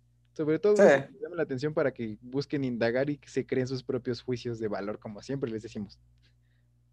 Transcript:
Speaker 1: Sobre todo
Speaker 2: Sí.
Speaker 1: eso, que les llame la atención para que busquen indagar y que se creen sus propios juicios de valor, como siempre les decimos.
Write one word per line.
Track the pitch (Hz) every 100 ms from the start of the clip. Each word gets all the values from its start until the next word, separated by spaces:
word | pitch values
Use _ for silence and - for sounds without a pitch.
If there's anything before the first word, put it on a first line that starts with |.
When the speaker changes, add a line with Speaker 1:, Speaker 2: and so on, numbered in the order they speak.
| _ _ _ -
Speaker 1:
Sobre | 151 160
todo | 208 208
Speaker 2:
Sí. |
Speaker 1:
eso, | 196 139 135
que |
les | -
llame | 156 175
la |
atención | 151 131 151
para | 156 139
que | 127 113 107
busquen | 123 131 143 143
indagar | 135 120 117 123 143
y | 147
que | -
se | - 123
creen | 131 127
sus | 131
propios | - 127 123 117
juicios | - 123 123 113
de | 110
valor, | 98 101 107
como | 113 104
siempre | - 135 127
les | 110
decimos. | 113 113 101 - _ _ _ _ _ _ _ _ _